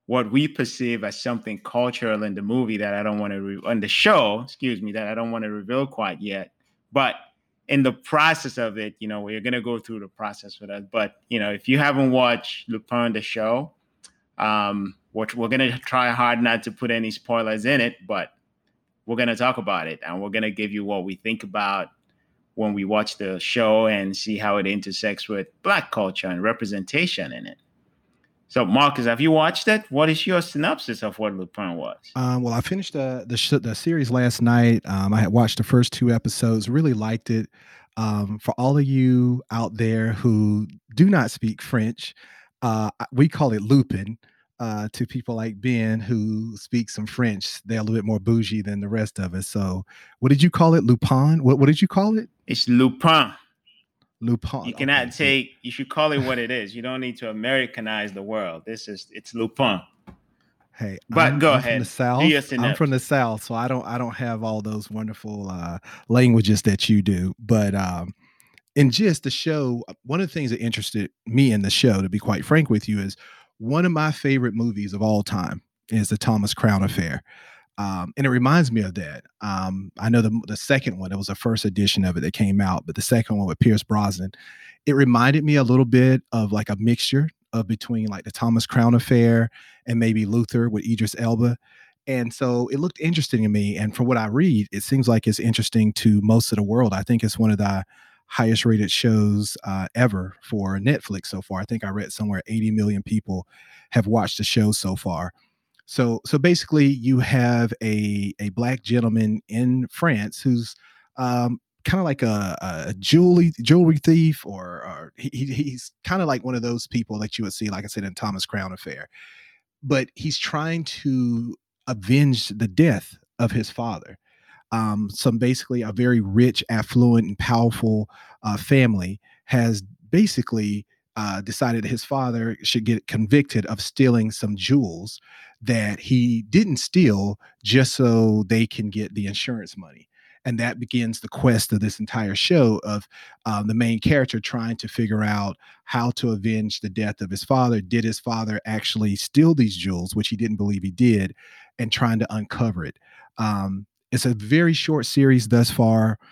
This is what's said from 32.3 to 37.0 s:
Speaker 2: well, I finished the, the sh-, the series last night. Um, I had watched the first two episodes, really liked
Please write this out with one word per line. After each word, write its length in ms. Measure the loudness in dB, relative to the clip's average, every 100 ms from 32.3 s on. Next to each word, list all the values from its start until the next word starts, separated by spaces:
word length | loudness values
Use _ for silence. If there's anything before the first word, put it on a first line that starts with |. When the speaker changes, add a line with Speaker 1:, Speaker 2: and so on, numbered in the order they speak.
| 0
Speaker 2:
well, 100 | 0
I 80 | -2
finished 320 | -4 -6 -6
the, 320 | -6 -6 -6 -6
the 100 | -4
sh-, 120 | 0
the 260 | 0 0 -4
series 360 | -2 0 2
last 320 | 2 2 4
night. 400 | 4 6 6 4 2
Um, 260 | -2 2
I 100 | 2
had 80 | 4
watched 280 | 4 4 2
the 60 |
first 280 | 4 4 4
two 200 | 2 2
episodes, 580 | 2 -2 -2 0 0 0
really 240 | 0 2
liked 380 | 0